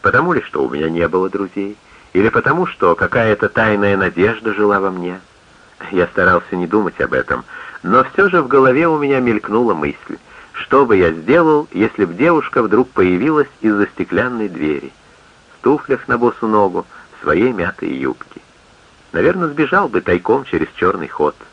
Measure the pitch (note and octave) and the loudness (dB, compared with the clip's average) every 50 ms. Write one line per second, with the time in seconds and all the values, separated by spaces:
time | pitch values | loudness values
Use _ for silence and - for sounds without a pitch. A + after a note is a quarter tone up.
0 | - G2+ G2 B2+ D#3 F3 E3+ B2 - - - D2+ C2+ B1 C2+ D2 D#2 D#2+ E2 E2+ | 0 2 2 2 0 2 -2 -2 -4 -4 -4 -4 -4 -2 -2 -4 -4 -2 0 -2
1 | E2+ D#2+ E2 F#2 F#2 F#2+ F#2+ G2 G2+ F2+ - G2+ G2 G2+ G#2 - _ - - - | -2 0 0 0 -2 -2 -2 -6 -6 -6 -6 -8 -8 -8 -10 -16 _ -20 -20 -20
2 | - - _ F2+ G2+ A2+ - A#2 A2 - D3 F3 F3+ - - - G2 F2 E2 - | -20 -2 _ 2 2 2 2 0 0 0 0 0 -2 -4 -2 0 2 2 2 2
3 | F#2+ F2 - B2 A2+ A2 G#2 - A2 G2+ - A#2 A2 A2 G#2+ G2+ G2+ G2+ G2 G2 | -2 -2 0 0 2 2 0 0 -2 -2 0 0 0 2 2 2 2 2 2 0
4 | F#2+ F2 D#2+ E2+ F#2 A2 A2+ G#2+ A2 A2+ G2 G2+ G#2 G#2 G2+ G2 G2 F#2+ F#2 F2+ | 0 -2 0 0 0 0 0 -2 -6 -6 -2 0 0 2 2 0 0 -2 -4 -4
5 | F2 F2+ F2+ F#2+ - _ _ _ _ _ _ - - - _ _ - - G2 F2+ | -8 -8 -8 -10 -16 _ _ _ _ _ _ -20 -20 -20 _ _ -14 -4 0 0
6 | F2 E2+ - - F#2 F2+ F2+ F2 - - G2 F2+ F2+ D#2+ F2+ G#2+ G#2 E2+ - - | 0 0 0 0 2 2 2 0 0 -4 -6 -4 -4 0 0 0 0 -2 -4 -4
7 | D2 B1 C2+ C2 B1 - C#2 B1+ - - - - - - - - - - G#2+ B2+ | -4 -2 -2 -4 -2 -2 -6 -6 -6 -14 -20 -18 -18 -18 -18 -10 -4 2 2 2
8 | B2+ - - - G3 G3 F3+ E3+ D3 B2 C#3 C#3 C3 B2+ B2+ C#3+ E3+ E3 D#3+ D3+ | 2 2 0 0 2 2 2 0 0 4 4 4 4 4 4 2 2 2 0 0
9 | C#3+ C#3 C#3 C3 B2+ A#2 A2+ G#2 - - G#2 A2+ B2 A2+ F#2+ D#2+ D2 C#2+ C#2+ - | 0 0 0 0 2 0 0 -2 -2 -2 0 0 2 0 0 -2 -2 -6 -6 -8
10 | - - - - _ - - - - - - - - - - C#3 C#3 A#2 G#2+ F#2+ | -14 -16 -16 -16 _ -20 -20 -20 -20 -18 -14 -14 -4 2 4 4 4 4 4 4
11 | F2+ E2 D#2+ E2 D#2 F#2 C#3 F3 E3+ D#3 D3+ D3 D3+ - - F2+ G#2+ A2 - - | 4 2 0 -2 0 2 4 4 4 4 2 2 0 -2 -2 -2 -2 -2 0 -2
12 | - F2 - F2+ C#3 E3+ E3+ D#3 C#3+ - - B2+ A#2 G2+ G2+ A2+ B2+ B2+ - - | -2 -2 0 0 2 2 2 2 -2 -2 -2 -2 0 2 2 2 2 0 0 0
13 | F#2 F#2 F2+ F2+ A2+ D#3 D#3 D3+ C#3 - - _ A2 A2 G#2 G2+ G2+ - - - | 2 2 2 2 0 2 2 2 0 -2 -4 _ 0 0 2 2 0 -2 -2 -8
14 | F#2 - F2 F2 A#2+ B2+ B2 A2+ G#2+ G2 F2 D#2 D2 D2+ D2 C#2 - - - _ | -6 -2 -2 -2 -2 -2 -4 -4 -6 -6 -6 -4 -2 -2 -2 -4 -6 -12 -18 _
15 | _ - - _ _ _ _ _ _ _ - _ - B2+ D3 D3 - - C3+ A#2+ | _ -20 -20 _ _ _ _ _ _ _ -20 _ 0 0 0 0 0 -4 -4 -4
16 | - - B2 A#2 A#2+ A#2+ A2 - A#2+ A2 A2 G#2+ G2+ F#2+ F2+ F#2+ F#2 - - - | -2 -4 -2 0 0 0 0 -2 -2 0 2 2 2 2 0 -4 -8 -8 -20 -20
17 | - - - - - C#2+ D2+ F2 A2 B2+ A#2+ F#2+ E2+ F2 - - - D#2+ C2+ C2 | -20 -20 -20 -8 -2 0 2 2 2 0 0 -2 -6 -6 -6 -8 -8 -8 -6 -4
18 | C2+ C2 B1+ - - - - - _ _ _ _ _ _ _ _ _ _ _ _ | -4 -6 -6 -8 -14 -20 -20 -20 _ _ _ _ _ _ _ _ _ _ _ _
19 | _ _ - D#2+ G2 D#3 F3+ F#3 F3 D#3 C#3+ D#3 D3+ C3+ F3+ G3 G3+ C#3 G#2+ - | _ _ -4 0 0 0 0 0 -4 -4 -2 -2 -2 0 2 0 0 0 -2 -4
20 | - - F2+ F2+ - - A2+ C#3 C3+ - - D#2+ D#2 - - - F2 F2+ G2+ F#2 | 0 0 -2 -2 2 0 0 0 0 -4 -4 -4 -4 -4 -4 -2 0 0 0 -2
21 | D#2 - - - D2+ D2 - - - - | -8 -10 -2 -2 -2 -2 -2 -6 -20 -20